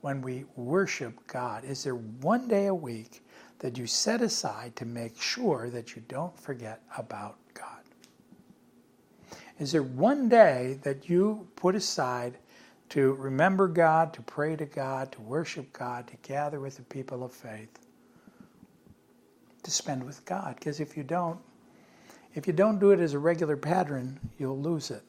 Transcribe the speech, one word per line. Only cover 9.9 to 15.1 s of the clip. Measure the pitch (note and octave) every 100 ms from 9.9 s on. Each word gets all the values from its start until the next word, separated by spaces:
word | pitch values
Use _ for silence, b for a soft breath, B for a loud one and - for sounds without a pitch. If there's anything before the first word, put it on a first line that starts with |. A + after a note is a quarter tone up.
| B2+ G3 C#4+ B3
day | A#3 G3 B2+ B2+ C#3
that | C#3+ C3+ -
you | F3 G3+ G#3+ G3 -
put | F#3 G3+
aside | - - C3 B2 A#2+ B2+ B B B B _
to | - C3+
remember | C3+ C3+ C3 F3 F#3+ G3
God, | E3 E3 D#3+ E3
to | -
pray | A#2 - D3+ D#3
to | D3
God, | C#3+ C3+ C3+ C3